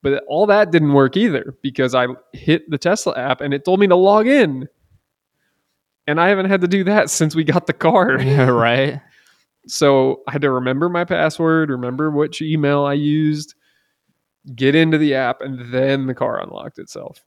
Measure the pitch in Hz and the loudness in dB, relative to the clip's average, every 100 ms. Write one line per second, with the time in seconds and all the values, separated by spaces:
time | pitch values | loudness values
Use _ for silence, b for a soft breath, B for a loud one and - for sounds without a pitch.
0 | 139 139 - 151 208 208 190 165 151 139 | -2 -4 -4 -2 2 2 4 2 4 4
1 | 131 180 226 139 - - 139 131 127 127 | 4 2 0 -2 -6 -10 -8 -2 0 0
2 | 123 127 _ - - 160 - 147 175 208 | -2 -6 _ -10 -2 -2 -2 -4 -2 -2
3 | - - 127 127 143 139 160 190 202 180 | -4 -6 -4 -4 -4 -4 0 2 4 4
4 | 190 208 226 285 190 131 127 _ _ _ | 4 4 4 2 2 -2 -12 _ _ _
5 | _ _ _ _ _ _ _ _ _ _ | _ _ _ _ _ _ _ _ _ _
6 | - 151 175 202 190 196 175 196 185 208 | -6 0 2 2 2 0 2 0 2 0
7 | 151 - 160 160 156 175 - - 165 190 | 0 0 -2 0 0 0 -2 0 2 2
8 | 175 131 131 139 127 120 117 123 139 139 | 2 0 0 2 2 4 2 2 -2 -4
9 | b b b b b _ - - 143 135 | b b b b b _ -14 0 2 4
10 | 131 - - 147 143 127 123 131 170 175 | 2 -2 -6 -2 -2 -2 -2 -2 -2 -2
11 | 175 180 156 - 165 160 156 127 123 131 | -2 -2 -2 0 0 2 0 -4 -6 -4
12 | 156 147 156 165 160 156 143 143 143 143 | -4 -2 -4 -4 -4 0 0 0 0 -2
13 | 147 151 156 151 151 _ _ _ _ _ | 0 0 0 -2 -8 _ _ _ _ _
14 | _ _ _ _ - 120 131 151 160 156 | _ _ _ _ -20 -2 2 2 2 2
15 | 151 131 127 - 139 131 120 127 135 139 | 0 0 -2 -6 -10 -12 -6 -2 0 -2
16 | 131 127 123 50 50 50 - - - - | -4 -4 -4 -6 -10 -12 -16 -18 -18 -16
17 | - - | -16 -18